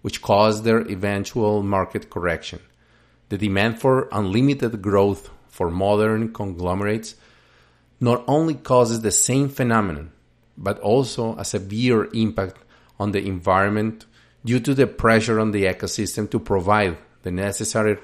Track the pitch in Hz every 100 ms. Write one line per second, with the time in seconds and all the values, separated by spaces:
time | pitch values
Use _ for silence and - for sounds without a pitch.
0 | - - - 101 107 107 110 113 - 98
1 | 101 101 98 123 107 104 101 98 90 101
2 | - - 87 80 - 82 - _ _ _
3 | _ _ - 101 104 98 110 113 139 131
4 | 143 - 98 101 139 139 117 110 98 98
5 | 101 98 - - _ - 87 90 98 104
6 | 107 110 113 - 101 87 90 92 101 110
7 | 113 - _ _ _ _ _ _ _ -
8 | 120 123 - 147 160 139 - 127 117 117
9 | 110 - - 131 139 135 127 113 101 73
10 | 76 - _ _ _ - 98 101 101 120
11 | 131 - 113 110 - 104 95 107 123 113
12 | - 113 110 - 95 - _ _ _ -
13 | 104 98 98 92 90 95 98 107 110 110
14 | - _ _ _ 113 123 120 135 131 -
15 | 117 113 110 110 110 104 92 90 98 -
16 | 101 - 104 117 110 98 90 107 98 80
17 | - _ 92 90 101 101 107 113 107 98